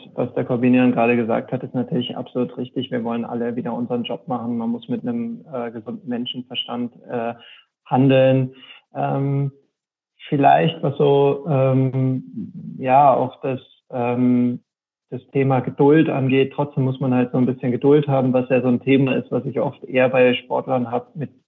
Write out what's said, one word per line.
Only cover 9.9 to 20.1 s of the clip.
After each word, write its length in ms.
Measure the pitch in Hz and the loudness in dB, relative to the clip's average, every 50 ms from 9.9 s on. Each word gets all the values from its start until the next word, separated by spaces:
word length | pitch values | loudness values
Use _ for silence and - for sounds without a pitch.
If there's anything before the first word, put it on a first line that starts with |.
| _ _ _ _ _ _ - - | _ _ _ _ _ _ -8 -4
vielleicht, 520 | 156 139 139 139 143 151 165 165 - - | 0 4 6 6 6 6 4 2 -2 -2
was 160 | - 147 135 | -4 -4 0
so, 500 | - 151 143 139 139 143 143 139 - - 175 | 2 2 4 4 4 4 2 0 -2 -2 -2
ähm, 1040 | 143 131 131 135 131 131 131 131 127 131 131 131 131 127 - - - 117 95 - - - - - - - | 0 2 2 2 2 2 2 0 0 0 0 0 0 -2 -6 -10 -12 -12 -12 -12 -12 -14 -14 -14 -12 -6
ja, 340 | 131 127 127 139 147 139 123 | -2 2 4 6 6 6 6
auch 280 | 123 131 127 - - | 4 0 -2 -6 -8
das, 180 | - 139 131 123 - _ _ _ _ - | -6 -6 -6 -6 -8 _ _ _ _ -12
ähm, 680 | - 127 120 120 123 123 127 123 123 123 123 123 123 - _ _ _ _ _ _ _ _ _ - | -6 -4 -2 -2 0 2 2 2 4 2 2 0 -2 -4 _ _ _ _ _ _ _ _ _ -14
das 120 | - 123 - _ - | -12 -12 -12 _ -2
Thema 260 | 139 135 135 135 123 | 0 0 2 0 0
Geduld 500 | - - - - 143 143 147 160 156 139 | -2 -4 0 2 4 6 6 6 4 2
angeht. 440 | 131 131 131 131 131 135 135 131 - | 0 -2 0 2 2 2 2 0 0
Trotzdem 300 | - 147 147 - 147 131 | -6 -6 -4 -2 -2 -2
muss 160 | 127 131 131 | -2 -2 -2
man 120 | 131 131 123 | -2 0 0
halt 200 | 127 123 123 - | 0 0 0 0
so 60 | 127 | 0
ein 80 | 127 | 0
bisschen 260 | 123 127 127 - 127 120 | 0 0 -2 -2 -4 -2
Geduld 340 | 123 - 139 143 156 147 | 0 4 4 4 4 4
haben, 260 | 147 139 135 127 127 123 | 2 0 0 2 2 0
was 160 | 127 127 - | 0 0 2
ja 140 | 135 123 120 | 0 0 2
so 60 | 127 | 2
ein 120 | 123 120 | 0 0
Thema 360 | - 135 135 135 139 131 123 | 2 2 2 4 4 2 0
ist, 160 | - - - 139 | -2 -4 -4 -6
was 120 | 123 120 | -6 -6
ich 140 | 143 123 123 | -4 -4 -4
oft 240 | - - - - - | -4 -4 -6 -10 -12
eher 260 | - - 127 127 | -4 0 2 2
bei 260 | 123 | 2